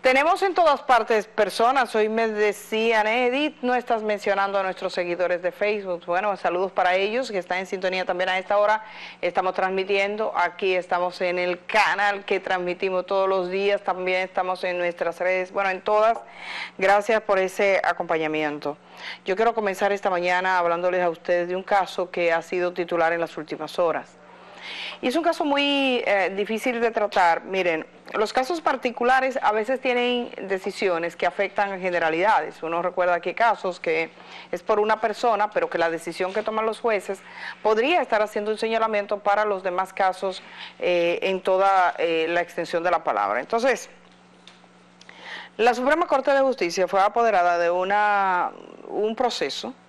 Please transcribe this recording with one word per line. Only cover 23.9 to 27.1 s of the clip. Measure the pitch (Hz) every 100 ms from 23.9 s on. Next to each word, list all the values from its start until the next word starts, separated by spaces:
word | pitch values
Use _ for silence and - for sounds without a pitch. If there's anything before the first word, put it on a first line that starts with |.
| 151 - - - - - - - - - -
Y | 247
es | 277
un |
caso | 339 320
muy, | 311 285 285 277 269 247 -
eh, | 196 180 196
difícil | 208 220 254 233
de | 226
tratar. | 226 208